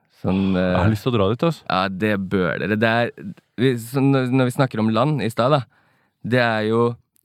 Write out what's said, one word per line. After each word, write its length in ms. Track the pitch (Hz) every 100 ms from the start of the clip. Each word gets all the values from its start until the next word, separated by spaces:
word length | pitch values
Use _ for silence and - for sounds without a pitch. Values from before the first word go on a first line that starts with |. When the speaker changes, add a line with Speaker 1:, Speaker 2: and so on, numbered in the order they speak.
| _ _
Speaker 1:
Sånn, 300 | - 95 95
Speaker 2:
Jeg 220 | 92 92 90
har 60 | 101
Speaker 1:
eh, 60 |
Speaker 2:
lyst 100 | 107
til 80 | 135
å 60 | 117
dra 80 | 98
dit, 100 | 120 170
altså. 160 | 151 -
Speaker 1:
Ja, 140 | 92 98
det 220 | 92 107 101 95
bør 300 | 98 87 50
dere. 140 | 90 107
Det 120 | 113 117
er, 80 | 117 - 95 - _ -
vi, 140 | 131 117
så 160 | 113 135
når, 240 | 135 135 127
når 200 | 131 123
vi 20 |
snakker 280 | 131 131 110
om 100 | 110
land 240 | 110 147 143
i 60 | 101
stad, 180 | - 123 147
da, 60 | - _ _ _ _ _
det 200 | 107 127
er 240 | 117 110 107
jo 140 | 113 120 120 _ _